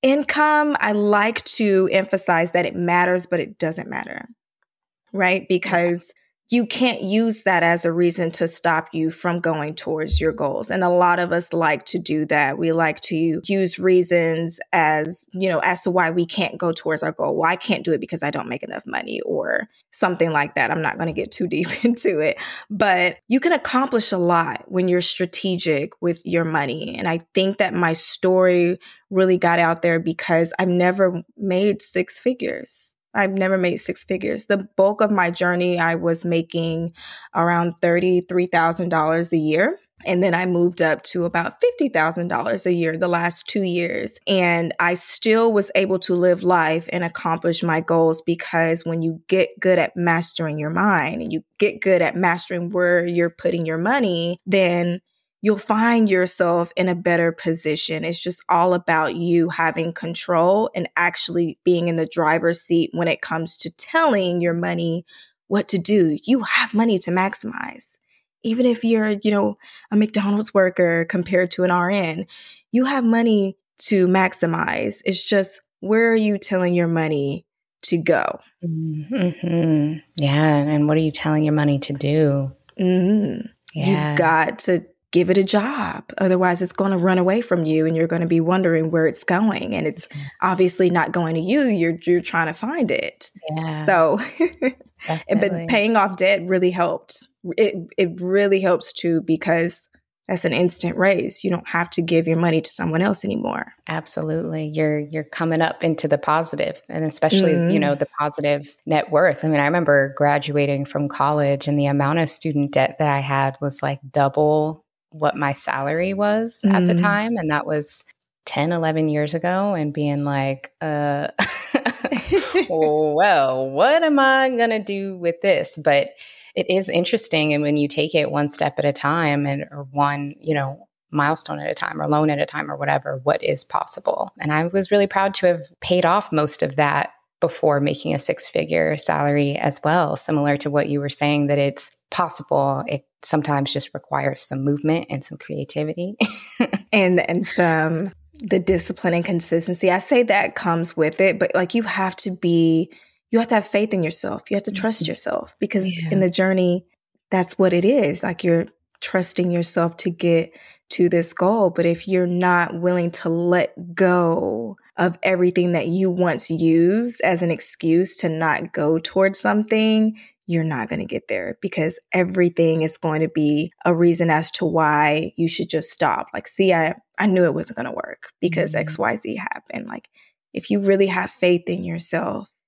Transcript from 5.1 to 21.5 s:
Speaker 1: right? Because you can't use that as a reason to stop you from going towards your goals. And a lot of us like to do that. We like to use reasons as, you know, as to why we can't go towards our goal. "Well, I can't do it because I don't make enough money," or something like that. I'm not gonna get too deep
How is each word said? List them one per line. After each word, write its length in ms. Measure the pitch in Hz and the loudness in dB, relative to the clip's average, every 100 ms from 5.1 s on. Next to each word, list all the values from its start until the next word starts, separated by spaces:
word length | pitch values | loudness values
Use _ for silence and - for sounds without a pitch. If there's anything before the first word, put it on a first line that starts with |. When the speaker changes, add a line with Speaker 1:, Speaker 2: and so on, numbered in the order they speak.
Speaker 1:
right? 340 | 196 185 185 - | -2 0 0 0
Because 680 | 180 - 185 175 175 - - _ _ _ | -2 2 0 2 0 -6 -20 _ _ _
you 140 | 240 226 | 0 0
can't 340 | - 254 226 | 0 0 0
use 420 | 190 208 226 214 | -2 0 0 0
that 180 | - 180 | 0 2
as 220 | 170 170 | 2 2
a 80 | 170 | 0
reason 380 | 165 175 170 170 | 2 0 2 -4
to 160 | - 165 | -2 -2
stop 400 | - 170 160 160 | 0 0 -2 -2
you 180 | 165 160 | -4 -4
from 260 | 165 180 175 | -2 -4 -2
going 340 | 165 156 147 | -2 -4 -6
towards 460 | 151 - 156 156 - | -8 -6 -6 -2 0
your 120 | 160 | -2
goals. 360 | 156 143 - - | -2 -4 -4 -4
And 140 | 185 | 0
a 60 | 180 | 2
lot 320 | 175 180 175 | 4 4 2
of 100 | 175 | 0
us 220 | 170 175 | -2 -2
like 320 | 165 165 147 - | -2 0 0 -2
to 120 | 175 | -4
do 260 | - 156 151 | -2 -2 0
that. 320 | 151 139 139 | 0 0 0
We 140 | 165 | -2
like 280 | 160 165 151 | 0 0 -2
to 380 | - 165 165 160 | -4 -2 -2 -2
use 340 | 175 196 185 - | -2 0 0 0
reasons 800 | 185 180 175 175 165 160 165 165 - | 2 4 4 2 2 -2 -4 -8 -4
as, 520 | 180 156 156 156 175 - | 0 2 0 -2 -8 -14
you 160 | 180 190 | -4 -2
know, 120 | 165 | 0
as 220 | 175 180 | 0 -2
to 100 | - | 0
why 180 | 180 165 | 0 0
we 160 | 175 170 | 0 -4
can't 320 | - 175 - | -2 -4 -4
go 140 | 175 | -4
towards 320 | 165 - 156 | -2 -2 -4
our 80 | 160 | -4
goal. 240 | 156 151 147 | -4 -4 0
"Well, 120 | 160 | 0
I 60 | |
can't 300 | 180 - 190 | -2 -2 -4
do 80 | - | 0
it 80 | 156 | -2
because 220 | - 165 | -2 -6
I 60 | 143 | -6
don't 160 | 143 - | -6 -8
make 160 | 120 | -10
enough 200 | - - | -10 -12
money," 360 | - - - 57 | -8 -8 -6 -8
or 480 | - - - - 214 _ _ | -6 -4 -2 -4 -6 _ _
something 400 | - 190 180 165 | -2 -2 0 0
like 220 | 151 143 - | 0 -2 -2
that. 140 | 120 | -2
I'm 100 | 165 | -2
not 160 | 156 - | -4 -4
gonna 140 | 170 | -6
get 180 | 156 208 | -6 -6
too 160 | - | -4
deep 220 | 180 | -4